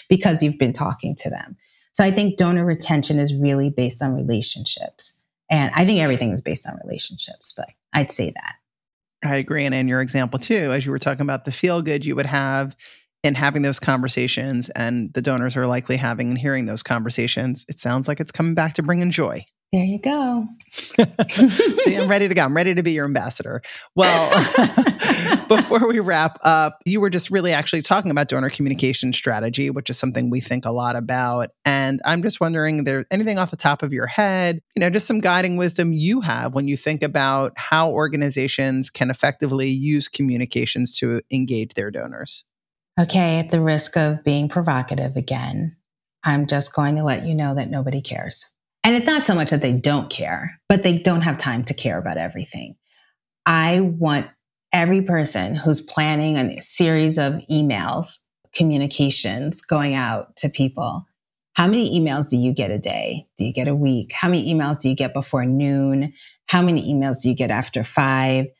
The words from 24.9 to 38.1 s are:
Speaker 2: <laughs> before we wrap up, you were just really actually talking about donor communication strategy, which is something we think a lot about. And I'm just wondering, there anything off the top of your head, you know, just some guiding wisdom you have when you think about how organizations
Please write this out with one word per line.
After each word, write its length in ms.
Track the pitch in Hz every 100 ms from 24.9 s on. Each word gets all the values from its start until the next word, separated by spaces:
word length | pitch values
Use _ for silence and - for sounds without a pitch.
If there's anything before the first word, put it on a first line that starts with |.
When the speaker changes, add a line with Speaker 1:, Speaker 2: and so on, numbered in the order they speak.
| - - - 175 - -
Speaker 2:
<laughs> 0 |
before 400 | 214 - 233 233
we 100 | 233
wrap 400 | 190 170 160 -
up, 360 | - 160 151 -
you 160 | - 202
were 80 | 202
just 220 | 175 -
really 240 | 190 175
actually 260 | 156 147 165
talking 300 | 143 185 185
about 180 | 143 147
donor 220 | 131 131
communication 640 | - 139 135 131 131 127
strategy, 560 | 123 - 107 113 117 139
which 180 | 143 123
is 100 | 127
something 300 | 131 123 123
we 140 | 123
think 240 | - 123 120
a 40 |
lot 240 | 120 120
about. 540 | 120 117 127 123 120 117 _
And 380 | 143 139 135 135
I'm 180 | - 170
just 160 | 165 -
wondering, 460 | 165 165 156 156
there 220 | 139 135 131
anything 280 | 190 220 196
off 120 | 180
the 60 | 175
top 260 | 151 147
of 120 | 147
your 120 | 131 120
head, 540 | - 208 190 175 170 - -
you 40 |
know, 100 | 175
just 160 | 196 -
some 140 | 220
guiding 360 | 196 180 185 175
wisdom 380 | 175 175 170
you 260 | 156 160 254
have 340 | 180 117 120
when 140 | 131 139
you 80 | 139
think 260 | - 151
about 500 | 147 143 135 135 135 -
how 360 | - 156 165
organizations 960 | 143 151